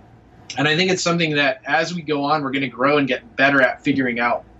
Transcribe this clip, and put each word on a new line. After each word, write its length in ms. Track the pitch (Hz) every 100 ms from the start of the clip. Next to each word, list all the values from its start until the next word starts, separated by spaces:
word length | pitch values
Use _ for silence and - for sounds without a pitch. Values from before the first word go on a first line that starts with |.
| - - - - - -
And 100 | 147
I 80 | 156
think 160 | 185
it's 100 | 180
something 320 | 175 170 165 147
that 260 | 139 - 135
as 300 | 156 165 180
we 80 |
go 220 | 151 147 143
on, 180 | 156
we're 80 | 135
gonna 160 | 135 135
grow 300 | - 135 147
and 100 | 135
get 280 | 127 - -
better 260 | 139 139
at 180 | 127 -
figuring 380 | 147 135 127 117
out. 240 | 120 - -